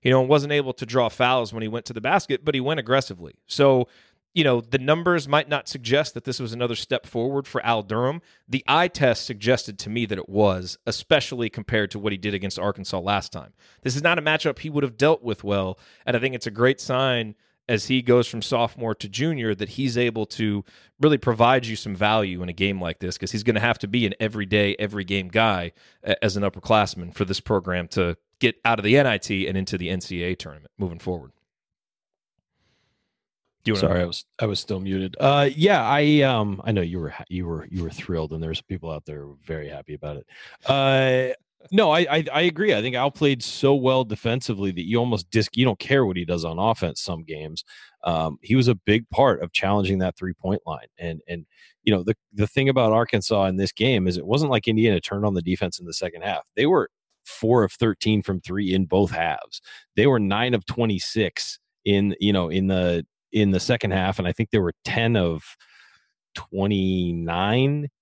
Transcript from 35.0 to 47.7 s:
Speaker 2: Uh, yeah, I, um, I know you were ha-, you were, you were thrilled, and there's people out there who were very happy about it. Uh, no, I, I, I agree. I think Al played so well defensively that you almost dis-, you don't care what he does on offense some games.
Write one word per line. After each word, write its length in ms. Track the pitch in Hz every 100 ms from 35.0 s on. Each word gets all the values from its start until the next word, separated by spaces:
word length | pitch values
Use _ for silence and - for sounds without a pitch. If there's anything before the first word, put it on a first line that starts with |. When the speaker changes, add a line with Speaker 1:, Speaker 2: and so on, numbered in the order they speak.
| 95 -
Speaker 2:
Uh, 300 | 135 143 143
yeah, 320 | 143 185 180 110
I, 360 | 143 147 151
um, 400 | 135 120 104 95
I 80 | -
know 80 | 107
you 200 | 85 90
were 100 | 76
ha-, 140 | - -
you 180 | 90 87
were, 220 | 82 -
you 120 | 92
were 80 | 82
thrilled, 420 | - - 85 78
and 100 | 80
there's 200 | 80 78
people 280 | - 92 82
out 140 | 76
there 160 | - 73
who 80 | 71
were 80 | 69
very 240 | - 78 71
happy 240 | 73 71
about 240 | 73 76 73
it. 100 | - - - -
Uh, 720 | - 139 135 135 131 127 127 - _ _ -
no, 180 | 196 190
I, 160 | 156 165
I, 160 | 151 147
I 80 | 139
agree. 300 | 175 156 208
I 80 | 113
think 140 | 117
Al 160 | 123 139
played 320 | - 147 131
so 320 | - - 139
well 300 | 139 127 131
defensively 640 | 117 107 117 123 - 101 98
that 160 | 90 85
you 100 | 117
almost 320 | 123 107 87
dis-, 200 | 113 107
you 100 | -
don't 140 | 127 101
care 280 | - 139 113
what 100 | 92
he 80 |
does 200 | 85 87
on 120 | 82 82
offense 440 | 107 113 87 -
some 240 | - 85
games. 400 | 80 78 78 82 -